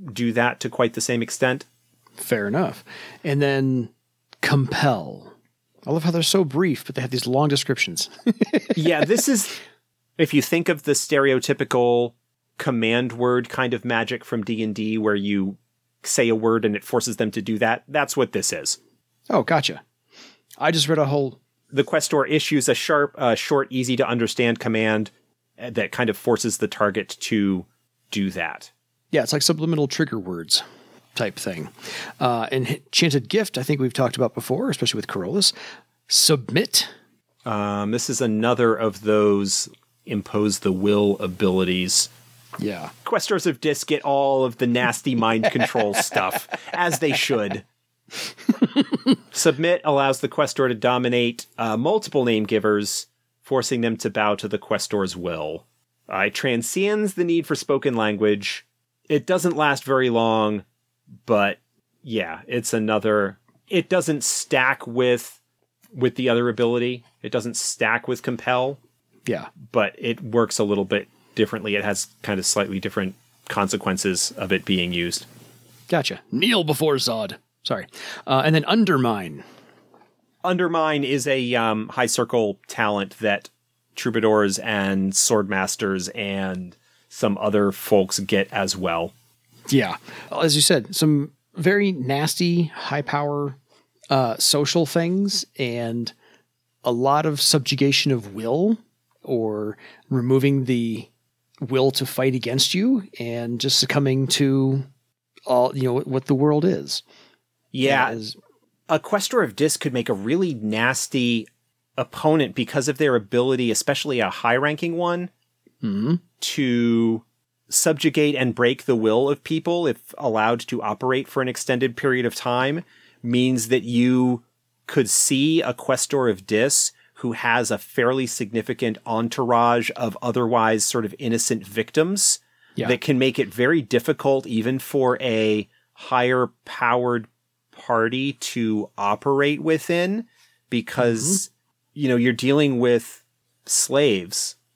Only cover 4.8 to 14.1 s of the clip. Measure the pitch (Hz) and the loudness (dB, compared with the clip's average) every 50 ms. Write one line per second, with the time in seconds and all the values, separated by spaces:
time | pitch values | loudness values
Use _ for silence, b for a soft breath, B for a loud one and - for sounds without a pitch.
4.8 | 147 139 117 92 78 64 50 50 - - - _ _ _ _ _ _ _ _ _ | 0 0 0 0 -4 -10 -14 -16 -18 -20 -20 _ _ _ _ _ _ _ _ _
5.8 | - 131 151 165 156 175 165 170 156 - - 196 180 139 127 160 190 175 127 - | -6 -4 -2 0 0 0 0 2 2 2 2 2 2 0 0 0 0 0 0 -2
6.8 | - - 135 - 127 127 127 120 - 120 127 135 151 147 143 139 - - 123 - | -6 -8 -8 -6 -6 -4 -4 -4 -2 0 2 2 2 2 2 0 0 -2 -2 -2
7.8 | - 185 170 - - - - - - 240 - - - - - - - - 233 165 | -4 -4 -4 -6 -8 -8 -10 -2 -2 -2 0 0 -2 -2 -2 -2 -2 -2 -2 0
8.8 | 156 170 165 151 - 151 226 233 - 285 262 202 - B B B B B B B | 2 2 0 0 0 0 0 2 2 2 0 0 -2 B B B B B B B
9.8 | _ _ _ _ _ _ _ - 160 - 147 143 120 - 165 170 165 185 170 143 | _ _ _ _ _ _ _ -2 0 2 2 2 2 2 0 0 0 0 -2 0
10.8 | - 147 139 - - - 151 139 139 139 131 127 - - 131 - 135 - - 123 | 0 0 0 0 0 0 2 2 4 4 2 2 0 -2 -2 -2 -2 0 2 2
11.8 | 120 120 120 120 120 120 - _ _ _ _ _ _ _ _ - - 143 127 113 | 4 4 2 2 0 -2 -6 _ _ _ _ _ _ _ _ -6 -4 -2 0 0
12.8 | 113 113 117 120 127 117 113 120 123 123 123 123 120 - - 135 127 120 120 107 | 2 2 2 2 0 -2 -2 -2 0 2 2 0 -2 -2 -2 -2 -2 0 -2 -4
13.8 | - 123 117 113 113 - | -2 -2 -2 -2 -2 -2